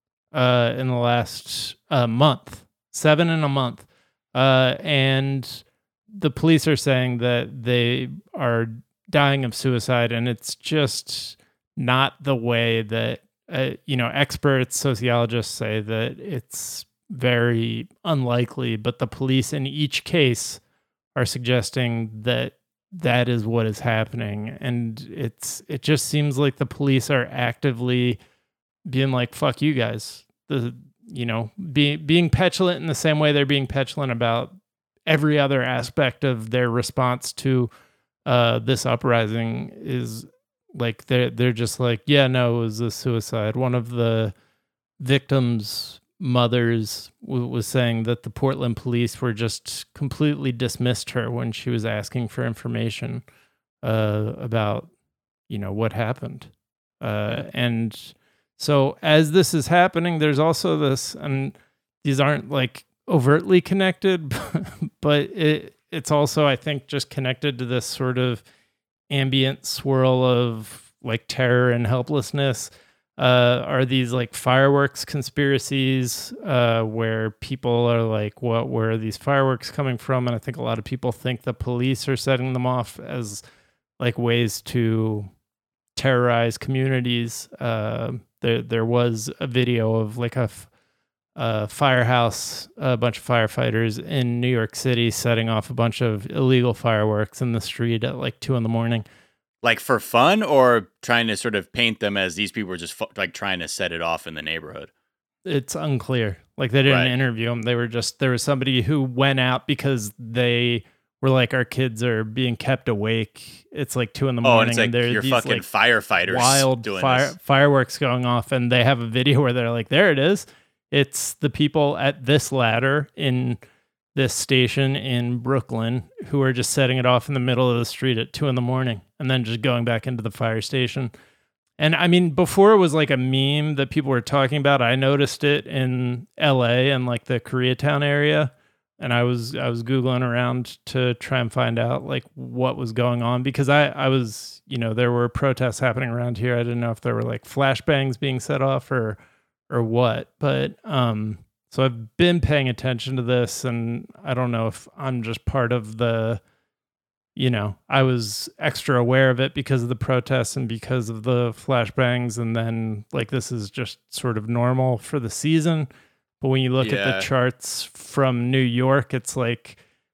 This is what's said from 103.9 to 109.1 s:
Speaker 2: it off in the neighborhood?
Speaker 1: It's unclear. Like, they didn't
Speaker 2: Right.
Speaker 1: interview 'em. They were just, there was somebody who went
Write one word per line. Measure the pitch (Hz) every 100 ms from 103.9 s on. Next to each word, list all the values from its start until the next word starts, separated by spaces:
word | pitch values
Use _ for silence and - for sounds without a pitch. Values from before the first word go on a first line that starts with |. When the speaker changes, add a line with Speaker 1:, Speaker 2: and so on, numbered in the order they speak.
Speaker 2:
it | 82
off | 82 80 85
in | 78
the |
neighborhood? | 76 82 76 76 71 _ _ _ _ _
Speaker 1:
It's | 185 143 127 -
unclear. | 156 127 - 127 107 90 _ -
Like, | 123
they | 135
didn't | 135 135
Speaker 2:
Right. | 127
Speaker 1:
interview | 127 131 110 117
'em. | 120
They | 113 120
were | 120
just, | 117 - -
there | 131
was | 123
somebody | - 135 131 127
who | 98 151
went | 131